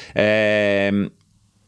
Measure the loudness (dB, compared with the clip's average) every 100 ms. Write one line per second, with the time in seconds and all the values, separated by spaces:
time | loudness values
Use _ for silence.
0 | -8 -2 0 2 2 0 0 0 0 -2
1 | -4 -8 _ _ _ _